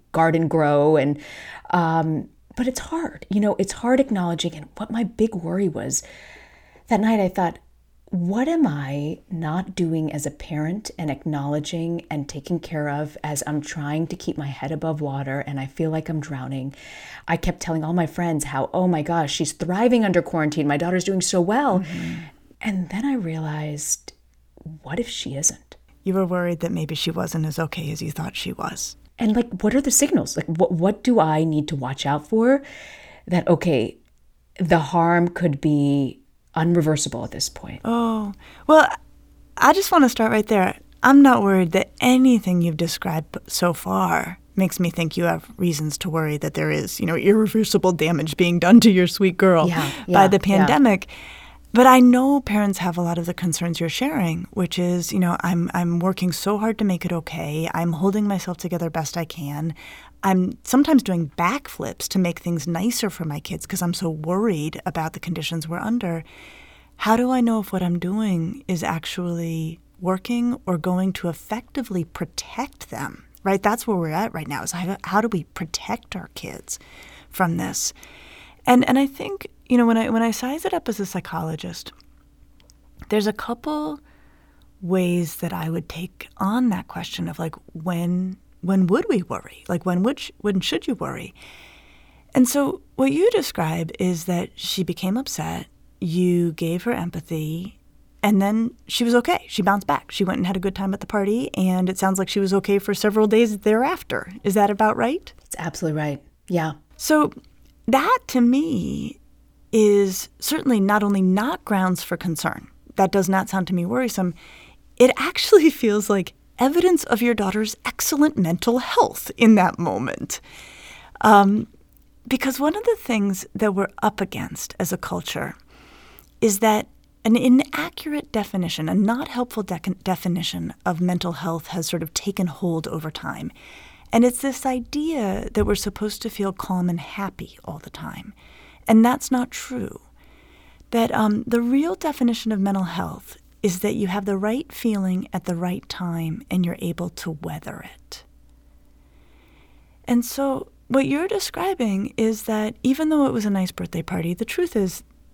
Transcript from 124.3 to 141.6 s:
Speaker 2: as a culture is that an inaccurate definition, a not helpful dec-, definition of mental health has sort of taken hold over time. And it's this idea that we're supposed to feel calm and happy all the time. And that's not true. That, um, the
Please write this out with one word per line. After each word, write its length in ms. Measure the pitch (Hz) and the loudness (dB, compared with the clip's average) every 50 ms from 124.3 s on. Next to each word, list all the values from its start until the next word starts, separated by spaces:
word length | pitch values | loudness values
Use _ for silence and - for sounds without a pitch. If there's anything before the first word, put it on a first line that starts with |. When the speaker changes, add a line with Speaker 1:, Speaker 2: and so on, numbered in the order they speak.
| - - - - - - - - - - | -6 -8 -8 -8 -10 -10 -12 -10 -6 -6
Speaker 2:
as 120 | 196 - 185 | -4 -4 -4
a 40 | |
culture 580 | 175 - - 180 175 - - - - - - - - _ _ - - - - - - - - - - - _ _ _ | -6 -6 -6 -8 -8 -8 -8 -8 -8 -8 -8 -10 -14 _ _ -20 -20 -20 -20 -20 -20 -20 -20 -20 -20 -20 _ _ _
is 180 | - 220 196 202 | 2 2 2 4
that 300 | 226 214 214 214 214 - - _ _ _ _ _ - | 2 2 2 2 0 -4 -12 _ _ _ _ _ 2
an 120 | 226 220 | 2 4
inaccurate 920 | 254 254 254 247 262 277 - - - 302 339 - - - 311 294 294 - - - | 4 6 6 6 6 4 2 -2 -6 -6 -8 -10 -12 -10 -8 -8 -8 -8 -6 -4
definition, 560 | 220 202 - - 190 175 165 - - 156 156 | -4 -4 -4 -4 -4 -4 -4 -4 -4 -4 0
a 60 | - | 2
not 340 | 190 202 208 233 254 - - | 2 2 2 2 0 -4 -6
helpful 360 | - 240 247 247 - 226 202 | -4 -4 -6 -4 -4 -6 -6
dec-, 380 | - 185 160 - 196 180 - - | -6 -8 -6 -4 -6 -6 -4 -4
definition 680 | 190 185 - - 180 170 185 175 - - 175 165 170 - - _ | -4 -4 -2 -2 -2 -2 -2 -4 -4 -6 -6 -8 -8 -10 -6 _
of 160 | 185 180 160 | -4 -2 0
mental 320 | 180 180 180 175 - 175 170 | 0 0 0 0 -2 -4 -6
health 360 | - - 180 165 165 - - | -6 -6 -6 -6 -6 -8 -8
has 180 | 170 175 160 | -8 -6 -4
sort 160 | - - 165 165 | -4 -4 -4 -6
of 120 | - - | -6 -8
taken 320 | - - 208 196 - 185 | -6 -6 -4 -2 -2 -2
hold 400 | 175 139 - - 175 165 160 156 - | -4 -4 -4 -4 -2 -2 -2 -4 -6
over 220 | - 160 156 156 | -8 -8 -8 -8
time. 400 | - - - - - - - - - - - - - - - - - - - - - | -10 -10 -10 -10 -10 -8 -10 -12 -12 -14 -20 -20 -20 -20 -20 -20 -20 -20 -10 0 2
And 120 | 226 240 | 4 4
it's 160 | 247 247 - - | 4 2 0 -4
this 220 | 277 262 - - | -4 -6 -4 -4
idea 840 | 269 254 254 240 - - 294 302 320 330 277 220 190 190 - - - - | -4 -4 -4 -6 -6 -6 -4 -4 -2 -2 -2 -2 -2 -4 -4 -4 -2 0
that 120 | 208 202 | 0 2
we're 100 | - 208 | 2 0
supposed 480 | 196 - 208 190 - 208 214 208 - - | 0 -2 -6 -6 -4 -6 -6 -6 -6 -8
to 80 | 226 | -8
feel 220 | - - 202 196 185 | -6 -4 -4 -4 -4
calm 360 | - - - 185 180 180 180 | -4 -6 -4 -2 0 0 0
and 120 | 170 170 | -2 -2
happy 580 | 143 - - - 196 190 - - 175 - - - - | -6 -10 -8 -8 -8 -8 -8 -10 -14 -16 -16 -16 -14
all 140 | - 160 156 | -14 -14 -14
the 120 | - - | -14 -18
time. 420 | - - 160 - - - - 208 - _ - - - - - - - - - | -16 -14 -14 -12 -12 -14 -16 -18 -20 _ -20 -20 -20 -20 -20 -20 -20 -10 0
And 180 | - 220 220 226 | 4 6 6 6
that's 260 | 240 254 254 - - 262 | 6 4 0 -2 -2 -2
not 180 | 247 247 - | -2 -2 -4
true. 500 | - - - - 262 247 - - - - - _ _ _ _ - - - _ _ - - _ - - _ - _ - | -8 -12 -12 -10 -8 -8 -8 -10 -10 -14 -20 _ _ _ _ -20 -20 -20 _ _ -20 -20 _ -20 -20 _ -10 _ 0
That, 180 | 233 226 226 - | 0 0 2 2
um, 300 | 214 214 214 208 208 226 | 2 2 2 0 0 -2
the 140 | 226 233 240 | 0 0 0